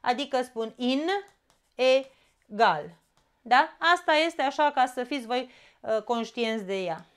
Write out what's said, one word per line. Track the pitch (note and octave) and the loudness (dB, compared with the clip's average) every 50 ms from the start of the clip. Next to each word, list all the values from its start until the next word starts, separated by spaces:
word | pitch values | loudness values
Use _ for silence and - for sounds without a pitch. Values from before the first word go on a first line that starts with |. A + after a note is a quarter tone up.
adică | _ - B3+ A#3 C#4+ C#4 C4+ B3+ | _ -2 -2 -2 -4 -4 -2 -4
spun | B3+ B3+ _ A3+ A3+ A3 A3 | -4 -4 _ -8 -8 -8 -6
in, | - B3 B3 C4 C4+ D4+ E4+ F#4+ G4+ G4 - _ _ _ _ _ _ _ _ _ | -4 -2 0 0 0 0 -2 -4 -4 -6 -10 _ _ _ _ _ _ _ _ _
egal. | - B3 C4 C4 C4+ C4+ - _ _ _ _ _ _ _ _ G#3 G#3 A3+ G3+ E3+ D3+ D3 E3+ E3+ _ _ _ _ _ _ _ _ _ | 0 2 4 4 4 2 -2 _ _ _ _ _ _ _ _ 0 2 2 2 2 0 -4 -12 -16 _ _ _ _ _ _ _ _ _
Da? | _ A#3 A#3+ B3+ D#4 D#4 - _ | _ 2 4 4 4 2 -2 _
Asta | - D#4+ F4 F4 F4 - | 2 2 2 2 2 2
este | D#4+ D4+ D#4+ E4+ E4 - | 2 4 2 0 0 -2
așa | C#4 C4+ C#4+ - D4+ D4 | -4 -2 0 2 2 2
ca | C#4+ C4+ B3+ | 4 2 0
să | C4 C4 - B3 | 0 0 -6 -6
fiți | B3 D4 C#4+ A#3 | -6 -6 -8 -6
voi, | A3 B3 B3 B3+ B3 - - _ - _ _ | -4 -4 -4 -4 -6 -14 -20 _ -20 _ _
uh, | - A3+ A3 A3 | -6 -4 -4 -4
conștienți | - - A#3+ A#3 A3+ A3+ - - A#3 A3+ A3+ A3+ G3+ | -2 -2 -4 -4 -4 -6 -6 -4 -4 -2 -4 -4 -4
de | F3+ G3 F#3+ | -6 -6 -4
ea. | F#3 F3 D#3+ E3 F3 _ _ | -4 -6 -6 -8 -12 _ _